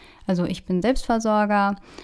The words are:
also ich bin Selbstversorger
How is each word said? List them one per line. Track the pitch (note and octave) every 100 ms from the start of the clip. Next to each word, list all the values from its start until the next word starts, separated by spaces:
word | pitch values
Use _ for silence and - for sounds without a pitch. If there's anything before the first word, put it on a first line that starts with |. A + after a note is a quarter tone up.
| - - -
also | F3+ F3+
ich | F3+ -
bin | F3+
Selbstversorger | G#3 C4 - A#3 A3 G#3 G#3 G#3 G3+ G3 - -